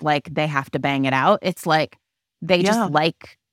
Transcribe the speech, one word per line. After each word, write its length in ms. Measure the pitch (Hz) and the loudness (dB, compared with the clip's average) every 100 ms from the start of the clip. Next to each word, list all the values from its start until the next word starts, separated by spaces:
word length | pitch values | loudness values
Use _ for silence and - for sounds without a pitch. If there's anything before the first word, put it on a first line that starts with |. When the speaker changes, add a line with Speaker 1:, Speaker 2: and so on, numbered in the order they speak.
Speaker 1:
like, 300 | 151 147 - | -2 -2 -2
they 120 | 151 151 | -4 -2
have 240 | 143 135 | -2 -4
to 60 | 139 | -4
bang 260 | 139 139 135 | -2 0 0
it 80 | |
out. 240 | 131 156 214 | 2 2 2
It's 220 | 185 - 170 | -2 -4 0
like, 300 | 156 139 - _ _ _ _ | 0 0 -8 _ _ _ _
they 200 | 165 180 | 0 2
just 160 | 185 233 | 2 2
Speaker 2:
Yeah. 80 | 190 | 0
Speaker 1:
like 520 | 151 165 - - _ _ | 0 0 -4 -16 _ _